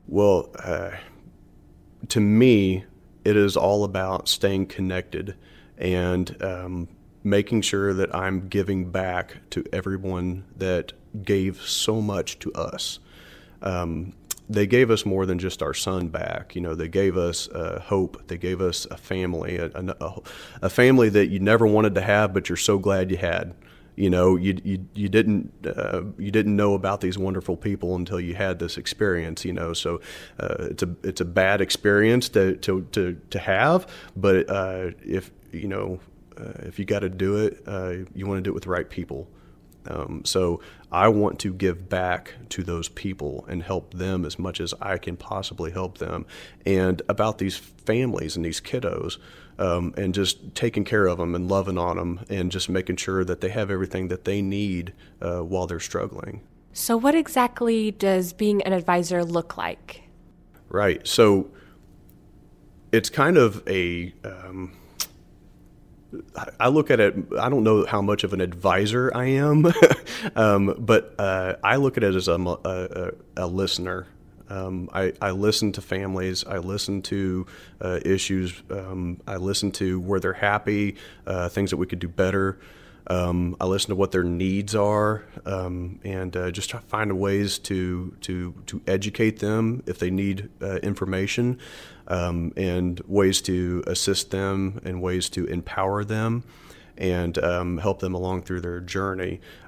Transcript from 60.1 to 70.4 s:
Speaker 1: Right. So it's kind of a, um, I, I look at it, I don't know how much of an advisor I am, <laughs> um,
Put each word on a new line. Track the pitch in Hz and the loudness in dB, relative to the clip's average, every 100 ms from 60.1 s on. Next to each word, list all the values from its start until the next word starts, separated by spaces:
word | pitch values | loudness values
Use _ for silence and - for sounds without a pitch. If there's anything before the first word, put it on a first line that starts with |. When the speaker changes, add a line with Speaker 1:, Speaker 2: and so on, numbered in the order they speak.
| - - - - - - | -20 -20 -20 -20 -20 -4
Speaker 1:
Right. | 95 101 80 - | 2 2 2 2
So | - 110 98 - - - - - - - - - - - - - - - | 6 8 8 2 -8 -20 -20 -20 -20 -20 -20 -20 -20 -20 -20 -20 -20 0
it's | 113 - | 0 2
kind | - 143 175 | 2 4 8
of | 117 101 - | 6 4 -2
a, | 95 87 87 87 - | 0 0 -2 -6 -10
um, | 104 92 92 95 90 - - - - - - - - - - - - - - - - - | -14 -14 -12 -10 -12 -12 -14 -10 -10 -12 -20 -20 -20 -20 -20 -20 -20 -20 -18 -16 -14 -12
I, | - - | -10 0
I | 120 | 4
look | 151 147 | 4 6
at | 120 | 6
it, | 101 98 - 55 | 6 4 -2 -2
I | 120 | 2
don't | 135 | 4
know | 110 107 90 | 6 6 4
how | 104 | 2
much | 101 101 | 2 2
of | 95 | 0
an | 95 | 0
advisor | 90 87 98 92 104 120 127 | -2 0 2 4 4 2 0
I | 120 127 | 0 2
am, | 135 147 151 165 170 - 135 | 2 4 6 6 8 8 6
<laughs> | - - 208 | -4 -8 -4
um, | - | 2